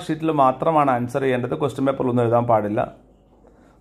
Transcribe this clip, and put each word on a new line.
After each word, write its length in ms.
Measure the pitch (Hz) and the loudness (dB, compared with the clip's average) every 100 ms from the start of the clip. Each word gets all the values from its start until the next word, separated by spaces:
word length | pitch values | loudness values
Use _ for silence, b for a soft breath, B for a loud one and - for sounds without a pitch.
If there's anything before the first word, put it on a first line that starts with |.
| 170 | -2
ഷീറ്റിൽ 240 | 156 160 | -4 -2
മാത്രമാണ് 600 | 156 131 127 160 156 143 | 2 2 2 0 2 2
ആൻസർ 300 | 123 120 139 | 0 -2 -2
ചെയ്യേണ്ടത്. 340 | 135 123 123 151 | 0 -2 -2 -4
ക്വസ്റ്റ്യൻ 240 | 143 127 135 | -4 -2 -2
പേപ്പറിൽ 240 | 131 131 | 0 0
ഒന്നും 140 | 123 | 0
എഴുതാൻ 220 | 117 120 120 | 2 2 2
പാടില്ല. 400 | 110 104 110 - - _ _ _ _ b b b b | 0 0 -4 -4 -10 _ _ _ _ b b b b